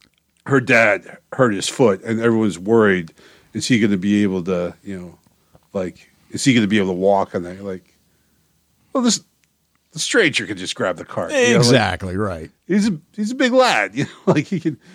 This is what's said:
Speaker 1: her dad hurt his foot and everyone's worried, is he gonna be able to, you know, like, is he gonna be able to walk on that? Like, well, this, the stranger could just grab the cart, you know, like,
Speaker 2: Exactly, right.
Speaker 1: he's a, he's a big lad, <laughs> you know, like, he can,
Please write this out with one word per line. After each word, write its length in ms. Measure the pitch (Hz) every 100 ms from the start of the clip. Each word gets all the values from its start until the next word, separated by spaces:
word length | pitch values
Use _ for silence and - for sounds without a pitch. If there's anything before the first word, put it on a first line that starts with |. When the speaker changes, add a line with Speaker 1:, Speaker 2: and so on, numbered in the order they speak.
| _ _ _ _ -
Speaker 1:
her 140 | 139
dad 580 | 117 143 110 95 - - _
hurt 200 | - 127
his 140 | 98 -
foot 340 | - 123 95
and 180 | 113 110
everyone's 380 | 117 113 107 85
worried, 540 | 95 113 107 92 82 - - _ _
is 140 | 107 -
he 120 | 120
gonna 160 | 107 101
be 240 | 101 104
able 200 | 104 92
to, 300 | 85 90 87 87
you 160 | 101 95
know, 200 | 90 80 _ _ _ _ _
like, 380 | 101 92 - _ _ _
is 140 | -
he 100 | -
gonna 120 | 117 101
be 120 | 104
able 100 | 95
to 60 |
walk 400 | 90 95 98 95
on 80 | 101
that? 200 | 87 92
Like, 320 | 101 92 - _ _ _ _ _ _ _ _ _ _
well, 100 | 269
this, 180 | 240 - - _ _ _ _ _ _
the 60 | 156
stranger 480 | - 247 175 - 95
could 100 | 98
just 160 | 92 -
grab 200 | 95 82
the 80 |
cart, 260 | 87 - 85
you 40 | 294
know, 60 | 240
like, 80 | 220
Speaker 2:
Exactly, 600 | 123 131 101 90 95 92
right. 340 | 104 85 80 _ -
Speaker 1:
he's 220 | 196 214
a, 80 | 156 -
he's 180 | - 214
a 20 | 254
big 160 | 254
lad, 420 | 262 254 127 98
<laughs> 20 | 110
you 80 |
know, 60 | 139 - -
like, 140 | 156 -
he 140 | 180
can, 180 | 165 135 -